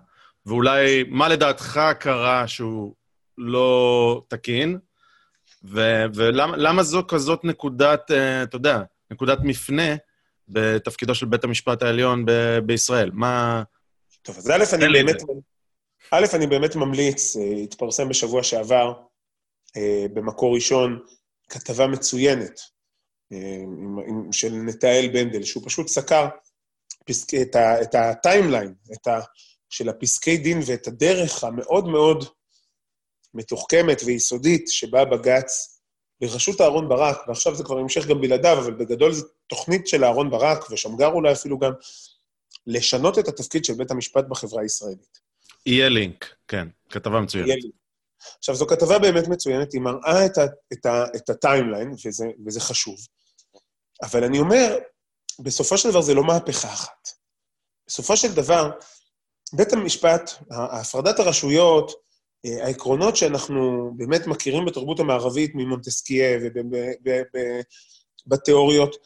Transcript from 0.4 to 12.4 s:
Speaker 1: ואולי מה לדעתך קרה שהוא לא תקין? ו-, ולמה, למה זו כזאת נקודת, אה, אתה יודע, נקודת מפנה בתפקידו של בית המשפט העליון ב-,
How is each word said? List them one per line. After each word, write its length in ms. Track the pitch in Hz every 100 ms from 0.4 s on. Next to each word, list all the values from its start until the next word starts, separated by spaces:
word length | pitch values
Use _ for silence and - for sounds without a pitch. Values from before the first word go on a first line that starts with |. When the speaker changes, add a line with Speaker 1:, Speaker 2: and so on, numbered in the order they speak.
| 101
Speaker 1:
ואולי 580 | 117 123 139 135 135 127
מה 180 | 127 156
לדעתך 540 | 156 147 135 - 147 156 147
קרה 480 | 143 127 123 127 120
שהוא 460 | - 113 110 101 - _ _ _ -
לא 840 | 120 123 127 127 123 123 117 123 -
תקין? 500 | 120 120 120 151 185 _ _ _ _ _ _ _ _
ו-, 420 | 95 104 110 113 110
ולמה, 440 | 107 113 127 156 156
למה 260 | 151 175
זו 200 | 160 180 180
כזאת 360 | 165 139 165
נקודת, 680 | 170 - 143 127 143 147 -
אה, 320 | 143 135 131
אתה 120 | 123 127
יודע, 260 | 143 120 92 _ -
נקודת 260 | 110 131 135
מפנה 520 | 139 127 - 143 165 151 _ _ _ _ _
בתפקידו 680 | 104 110 110 117 - 120 120
של 100 | 120
בית 180 | 117
המשפט 400 | 120 117 - 117
העליון 420 | 123 117 127 123 113
ב-, 340 | 117